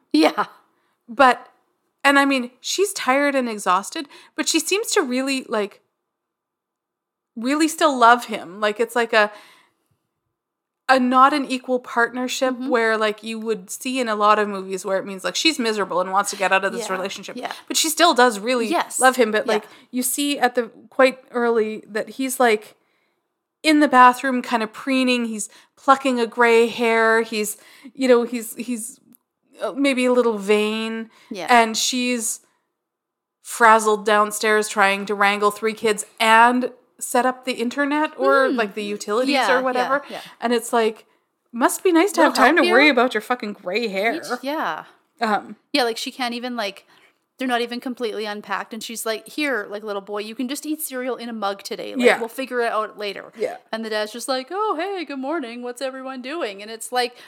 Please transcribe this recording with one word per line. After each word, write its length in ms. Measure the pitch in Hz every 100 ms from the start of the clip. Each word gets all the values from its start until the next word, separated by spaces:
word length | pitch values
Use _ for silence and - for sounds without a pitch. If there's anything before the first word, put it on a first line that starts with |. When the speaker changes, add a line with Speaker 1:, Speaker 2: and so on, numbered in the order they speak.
| _
Speaker 1:
Yeah. 320 | 302 311 - 196 - _ _ _ _ -
Speaker 2:
But, 420 | 226 262 240 - _ _ _ _ _
and 160 | 277 277
I 60 | 277
mean, 260 | 269 240 -
she's 320 | - - 403
tired 400 | - - 269 285
and 160 | 277 240
exhausted, 580 | 214 196 180 202 330 302 - - -
but 120 | 302
she 120 | 320
seems 320 | - - 466
to 100 | -
really, 440 | 285 247 269 269 -
like, 360 | 220 202 - _ _ _ _ _ _ _ _ _ _ _ _ _ _ _ -
really 320 | 233 294 311
still 300 | - 320 262
love 280 | 226 247 240
him. 340 | 220 165 190
Like, 200 | 214 208
it's 160 | 226 240
like 180 | 226
a, 180 | 226 208 - - _ _ _ _ _ _ _ _ _ _ _ _ _ -
a 100 | 262
not 320 | 247 254 269
an 120 | 294 262
equal 340 | 254 254 254
partnership 720 | 247 - 233 247 254 - 262 247
Speaker 1:
Mm-hmm. 120 | 262
Speaker 2:
where, 280 | 247 226 220
like, 260 | 214 208
you 160 | 220 226
would 300 | 220 214 185
see 300 | - 262 262
in 100 | 233
a 60 | 214
lot 240 | 208 214
of 100 | 208
movies 340 | 196 190 185
where 140 | 196 190
it 80 | 202
means, 180 | 190
like, 120 | 180 180
she's 200 | 330 294
miserable 420 | 226 214 185 160
and 100 | 185
wants 200 | 190 196
to 40 | 202
get 160 | 185
out 140 | 190 196
of 80 |
this 140 | 185 -
Speaker 1:
Yeah. 60 |
Speaker 2:
relationship. 440 | 185 190 - 196 202
Speaker 1:
Yeah. 160 | 262 - -
Speaker 2:
But 100 | 285
she 100 | 320
still 240 | - 339
does 260 | 254 247 208
really 280 | 214 254 226
Speaker 1:
Yes. 320 | 339 - -
Speaker 2:
love 160 | 254 254
him. 160 | 220
But, 140 | 214 220
Speaker 1:
Yeah. 80 |
Speaker 2:
like, 140 | 214 - - _
you 100 | 247
see 340 | 247 - 285 285
at 160 | 247 247
the, 140 | 226 - 226
quite 300 | - 262 254 -
early 520 | 247 240 233 220 220 -
that 220 | 208 208
he's, 300 | 214 269 254
like, 340 | 247 214 - - _ _ _ _ _ _ _ _
in 160 | 302 302
the 80 | 294
bathroom 540 | 254 247 247 269 254
kind 220 | 247 240
of 100 | 220
preening. 520 | - - 262 254 247 233
He's 220 | 220 - - _ _
plucking 420 | - 269 269 247
a 80 | 233
gray 400 | 233 233 226 233
hair. 540 | 208 240 226 226 226
He's, 340 | 226 220 208 - - - 262
you 140 | - 262
know, 140 | 240
he's, 320 | 233 240 220 -
he's, 440 | 233 240 220 - _ _ _ _ _ -
uh, 100 | 226
maybe 300 | 190 277 254
a 80 | 254
little 260 | 247 233 208
vain. 680 | 196 214 214 220 226 226 226 _ -
Speaker 1:
Yeah. 160 | 202 160
Speaker 2:
And 280 | 240 226 220
she's 640 | - 254 247 247 220 - _ _ _ _ _ _ _ _ _ _
frazzled 640 | - - 240 220 214 208 202
downstairs 640 | 208 208 208 220 214 208
trying 380 | 214 196 196 202
to 100 | 202
wrangle 360 | 202 202 208
three 220 | 208 220
kids 320 | 220 226 208 - -
and 520 | 226 220 240 254 247 - _ _
set 260 | - 247 254
up 200 | 254 262
the 80 |
internet 580 | 240 233 254 285 294 302 302
or, 300 | 269 269 269
Speaker 1:
Mm. 80 | 262
Speaker 2:
like, 160 | 208 196
the 80 |
utilities 500 | 208 208 - 214 262
Speaker 1:
Yeah, 180 | 285 220
Speaker 2:
or 40 | 254
Speaker 1:
yeah, 40 |
Speaker 2:
whatever. 420 | 262 247 247 277 285
Speaker 1:
yeah. 120 | 202 - -
Speaker 2:
And 140 | 233
it's 180 | 240 233
like, 320 | 240 220 220 - _ _ _ _
must 320 | 240 294 -
be 80 | 392
nice 200 | 330 392
to 80 | 381
Speaker 1:
They'll 80 | 302
Speaker 2:
have 60 | -
time 200 | 254 330
Speaker 1:
help 60 |
Speaker 2:
to 40 | 339
Speaker 1:
you. 60 |
Speaker 2:
worry 160 | 254 294
about 240 | - 247
your 80 | 214
fucking 320 | - 247 214
gray 340 | 202 180 202 233
hair. 280 | 190 214 269
Speaker 1:
Each, 80 | - 247
yeah. 440 | 262 311 220 160 180 _ _ -
Speaker 2:
Um, 360 | 220 208 247 - _
Speaker 1:
Yeah, 100 | 285
like, 140 | 240 226
she 140 | -
can't 220 | - 247 240
even, 200 | 247 240
like, 300 | 208 190 - _ _ _ _ -
they're 80 | 262
not 140 | 240
even 180 | 233 240
completely 460 | 262 240 240 202 214
unpacked. 460 | 208 208 185 202
And 120 | 220
she's 200 | - 226
like, 240 | 226 214 220
"Here, 380 | - 285 233 196
like, 140 | 202
little 180 | 214 202
boy, 160 | 190 208
you 160 | 214 220
can 120 | 247
just 160 | 285
eat 160 | 302 311
cereal 360 | - 262 254 233
in 120 | 233
a 60 |
mug 300 | 226 202 202
today. 320 | - 202 208 -
Like, 100 | 247
Speaker 2:
Yeah. 140 | 190
Speaker 1:
we'll 80 | 226
figure 320 | - 262 247
it 100 | 233
out 280 | 208 214 180
later." 320 | 208 185 - 226
Speaker 2:
Yeah. 220 | 220 - _
Speaker 1:
And 120 | 226
the 60 | 220
dad's 220 | 214 214
just 160 | 240 226
like, 220 | 262 254
"Oh, 240 | 370 427 311
hey, 280 | 370 392 294
good 120 | 285
morning. 460 | 262 330 240 240
What's 180 | 240 247
everyone 400 | 269 262 262 262
doing?" 400 | 247 330 254 196
And 80 | 208
it's 220 | 226 -
like, 260 | 247 247 240